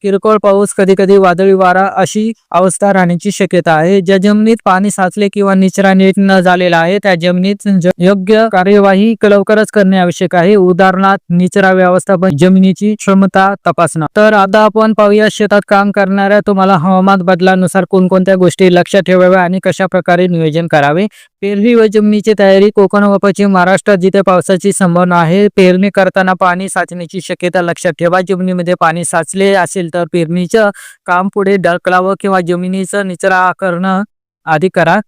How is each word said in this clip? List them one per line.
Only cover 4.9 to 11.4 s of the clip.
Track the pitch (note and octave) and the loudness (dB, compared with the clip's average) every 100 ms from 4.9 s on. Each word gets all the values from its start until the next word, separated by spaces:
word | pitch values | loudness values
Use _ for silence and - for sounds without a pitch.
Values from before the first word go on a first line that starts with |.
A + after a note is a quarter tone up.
साचले | - F#3 G#3 G3+ | -2 -4 -2 -4
किंवा | G3+ G3 | -2 0
निचरा | G3 F#3+ - G3 | 2 0 0 0
नीट | F#3+ F#3+ F#3+ | 2 2 2
न | G3 F#3+ | 2 2
झालेला | F3+ F3+ F3+ E3+ | 2 0 0 0
आहे, | E3 G3+ | 0 -2
त्या | G3+ | -2
जमिनीत | F3 F3 F3+ F#3 G3+ G#3 | -2 0 0 -2 -4 -2
ज-, | F#3+ E3+ - | 0 0 0
योग्य | F3+ G3+ F#3 A3 A3+ | 0 0 0 0 2
कार्यवाही | G3 F#3 G3+ G3 F#3+ G#3+ A3 | 0 2 2 4 2 0 0
क-, | G#3 | 2
लवकरच | G3+ F#3+ G#3+ G#3+ | 2 2 0 0
करणे | G#3+ F#3+ F#3+ | 0 0 0
आवश्यक | F3+ D#3+ F#3 F3+ | 0 -2 -2 0
आहे. | E3+ | 2
उदाहरणार्थ, | G#3 F3+ F3+ F#3+ F#3 G3 G3 _ | 2 2 2 2 2 0 -2 _
निचरा | E3+ | -2